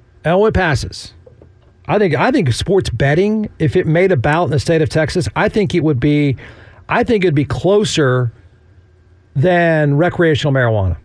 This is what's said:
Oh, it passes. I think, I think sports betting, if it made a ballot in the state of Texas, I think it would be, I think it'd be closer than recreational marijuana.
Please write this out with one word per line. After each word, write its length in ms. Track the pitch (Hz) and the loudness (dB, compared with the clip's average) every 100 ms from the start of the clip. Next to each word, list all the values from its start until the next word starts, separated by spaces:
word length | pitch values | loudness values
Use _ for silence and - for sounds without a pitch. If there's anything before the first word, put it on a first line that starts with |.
| _ _ | _ _
Oh, 200 | 151 185 220 | -2 2 2
it 80 | |
passes. 600 | - 170 131 92 - - - - - - _ _ _ - | 2 0 -2 -4 -12 -18 -20 -20 -20 -20 _ _ _ -2
I 120 | 202 | 0
think, 160 | 190 | 2
I 160 | 139 214 | 0 0
think 220 | 269 139 | 2 0
sports 380 | - - 190 120 | -2 0 0 0
betting, 580 | 117 139 156 202 220 214 - | -2 0 2 0 -2 -4 -4
if 180 | 156 185 | -2 0
it 100 | 160 | 0
made 260 | 165 190 | 2 2
a 40 | 151 | 2
ballot 320 | 147 165 151 | 0 0 0
in 40 | |
the 60 | 147 | -2
state 240 | - 165 | 0 0
of 60 | 143 | 0
Texas, 400 | 156 156 185 - 151 | 0 -2 -2 -4 -2
I 120 | 208 | -2
think 260 | 220 185 | 0 -2
it 100 | 175 | 0
would 160 | 156 123 | 0 0
be, 360 | 147 147 143 - - - - - - | 0 2 0 -2 -10 -20 -20 -16 -4
I 160 | 208 | -2
think 200 | 254 214 | 0 0
it'd 100 | 180 | 2
be 100 | 147 | 0
closer 880 | 143 - 175 208 202 - 135 127 120 - - _ _ - _ _ _ _ _ 139 | -2 -2 0 0 0 0 0 0 -2 -6 -20 _ _ -20 _ _ _ _ _ -2
than 600 | 180 175 170 160 147 143 | 0 2 2 2 2 2
recreational 560 | 175 175 165 147 151 | 0 0 0 2 0
marijuana. 440 | 135 120 107 95 82 | 0 0 0 -2 -4